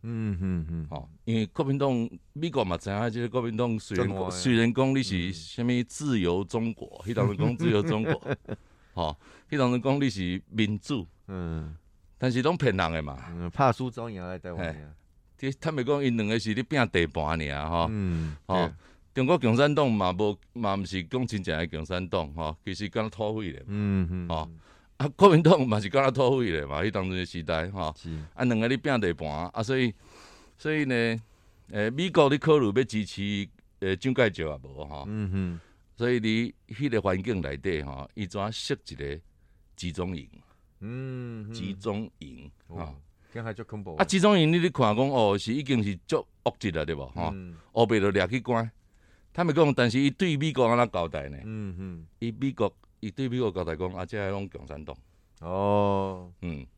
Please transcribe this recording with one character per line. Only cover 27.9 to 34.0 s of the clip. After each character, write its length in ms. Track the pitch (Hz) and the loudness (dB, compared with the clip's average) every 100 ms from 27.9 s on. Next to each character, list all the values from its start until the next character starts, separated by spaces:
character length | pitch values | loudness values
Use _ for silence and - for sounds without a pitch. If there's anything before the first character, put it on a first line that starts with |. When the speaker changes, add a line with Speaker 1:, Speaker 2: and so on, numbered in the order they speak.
| 76 | -6
Speaker 1:
是。 140 | 82 80 78 | -10 -10 -10
Speaker 2:
啊， 100 | - | -2
两 140 | 127 113 | 0 2
个 80 | 113 | 2
咧 100 | 131 | 0
拼 240 | 147 127 | 0 2
地 120 | 98 | 2
盘， 140 | 80 78 76 87 | 0 -4 -4 -4
啊， 120 | - | -6
所 160 | 113 131 | -2 2
以， 160 | 123 - - - - - - _ | 2 -2 -18 -20 -20 -20 -20 _
所 180 | 156 | -4
以 100 | 156 | -2
呢， 360 | 143 123 117 113 110 _ _ _ - | 0 0 0 -2 -8 _ _ _ -10
诶， 180 | 104 107 | -2 -2
美 200 | 131 180 | 0 0
国 180 | 165 143 | 6 6
咧 80 | 143 | 6
考 220 | 156 151 | 4 4
虑 80 | 117 | 4
要 180 | 104 | 2
支 200 | 127 110 | 0 0
持， 440 | 98 - 101 101 101 - _ _ | -4 -4 -4 -4 -6 -10 _ _
诶， 160 | 98 | -2
蒋 160 | 95 | -2